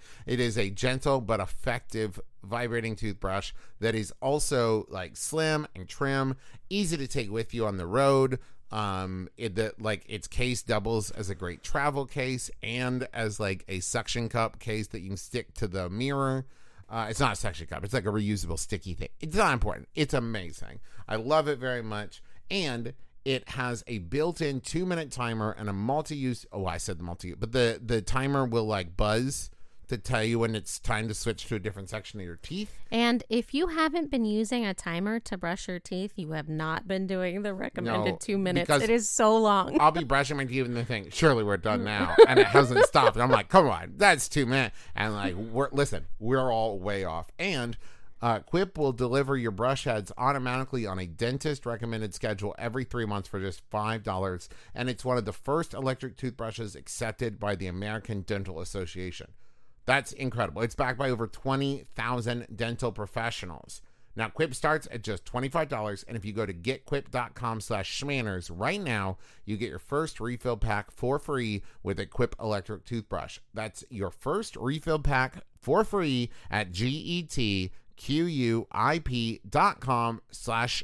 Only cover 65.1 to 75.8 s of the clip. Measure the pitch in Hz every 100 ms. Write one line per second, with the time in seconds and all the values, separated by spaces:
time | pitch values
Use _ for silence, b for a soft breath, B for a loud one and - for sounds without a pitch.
65.1 | 98 - 123 135 170 151 127 107 101 -
66.1 | 117 101 104 104 85 87 131 - 143 -
67.1 | 127 117 - 117 113 - 107 95 - 139
68.1 | 135 110 92 87 85 120 202 170 110 95
69.1 | 92 b b - 104 113 73 - 143 156
70.1 | - 113 123 127 113 110 104 - - 123
71.1 | 139 - 139 113 104 b b 95 98 101
72.1 | - 120 - 110 104 92 98 - 117 -
73.1 | 87 - - - 110 110 - - 107 95
74.1 | - 143 190 226 - 123 151 165 156 143
75.1 | 131 131 - - - - 175